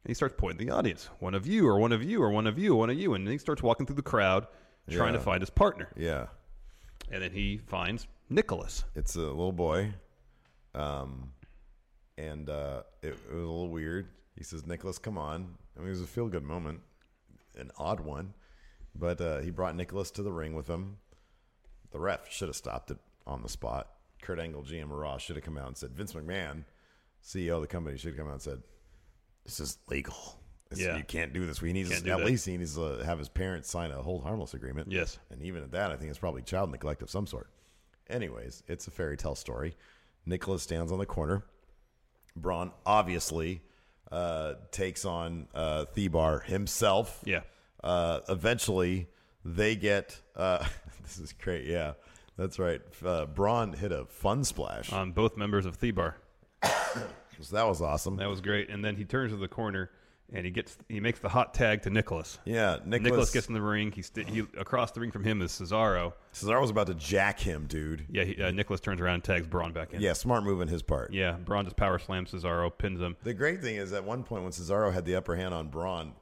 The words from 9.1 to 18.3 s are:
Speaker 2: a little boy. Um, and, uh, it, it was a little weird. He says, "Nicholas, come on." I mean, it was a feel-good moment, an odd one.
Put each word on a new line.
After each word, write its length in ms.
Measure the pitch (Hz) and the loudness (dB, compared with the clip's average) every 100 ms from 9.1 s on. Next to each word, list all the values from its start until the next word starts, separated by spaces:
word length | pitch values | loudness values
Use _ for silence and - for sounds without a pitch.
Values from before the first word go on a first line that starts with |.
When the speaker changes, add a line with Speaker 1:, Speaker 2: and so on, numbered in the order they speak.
| 85 | -2
Speaker 2:
a 40 | |
little 320 | 78 71 92 | -2 0 -2
boy. 420 | 87 82 85 104 92 - _ _ _ _ _ _ | 2 2 2 0 -6 -16 _ _ _ _ _ _
Um, 580 | 71 73 71 67 67 65 65 - - - - _ _ _ - | -6 -4 -4 -6 -10 -12 -16 -20 -20 -20 -20 _ _ _ -12
and, 320 | 78 76 73 | -10 -8 -6
uh, 320 | 73 71 65 - - | -6 -6 -8 -12 -12
it, 60 | 78 | -10
it 240 | 69 - | -10 -8
was 100 | 80 | -6
a 40 | 85 | -4
little 240 | 82 90 | -4 -4
weird. 380 | 82 80 90 90 - _ - | -4 -4 -4 -6 -16 _ -16
He 80 | |
says, 220 | - 82 76 | -12 -10 -8
"Nicholas, 320 | 85 95 90 | -8 -6 -6
come 180 | 113 98 | -6 -6
on." 400 | 76 82 90 87 - - | -4 -6 -8 -14 -20 -12
I 40 | |
mean, 80 | 90 | -6
it 20 | |
was 100 | 92 | -6
a 40 | 90 | -4
feel-good 360 | - 80 85 | -4 -2 -4
moment, 400 | 71 85 80 80 - _ _ _ _ - _ 62 | -4 -6 -6 -10 -14 _ _ _ _ -20 _ -16
an 140 | 65 - | -16 -6
odd 240 | 76 101 | -4 -2
one. 340 | 76 73 95 | -4 -8 -10